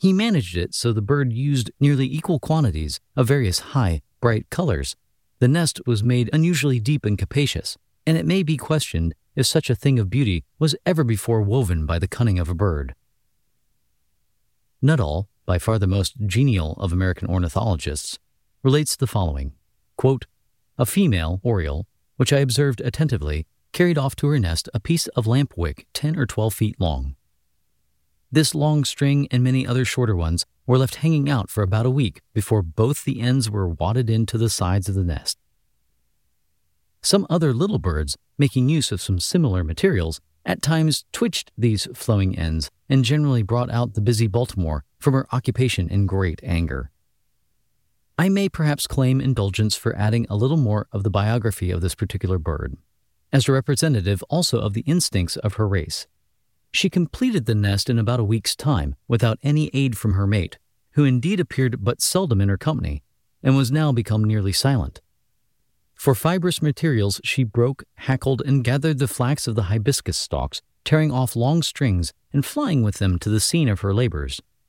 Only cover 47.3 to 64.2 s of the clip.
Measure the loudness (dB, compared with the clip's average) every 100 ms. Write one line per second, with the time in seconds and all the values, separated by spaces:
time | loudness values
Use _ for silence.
47.3 | _ _ _ _ _ _ _ _ -2 0
48.3 | 2 0 0 -2 -2 -2 0 2 2 0
49.3 | 0 0 0 0 0 -2 0 0 0 0
50.3 | 0 2 2 2 0 -2 -4 -2 0 2
51.3 | 0 -2 -2 -2 -2 -2 -2 -4 -4 -2
52.3 | -2 -2 -4 -6 -10 _ _ _ _ _
53.3 | 2 4 2 0 0 2 0 0 -2 -2
54.3 | -2 0 0 -2 -4 0 0 0 -2 -2
55.3 | -2 -4 -2 0 0 -2 -8 -12 _ _
56.3 | _ _ _ _ -2 0 2 -2 0 0
57.3 | 0 0 0 2 0 0 0 2 0 0
58.3 | 0 -2 -4 0 0 -2 -6 -2 0 2
59.3 | 0 0 0 0 0 -2 0 0 0 2
60.3 | 0 -2 -8 _ _ _ 2 4 2 0
61.3 | -2 -2 0 -2 0 -2 -2 0 0 2
62.3 | 2 2 0 -2 -2 -2 -6 -10 _ _
63.3 | _ 2 2 2 2 2 0 0 0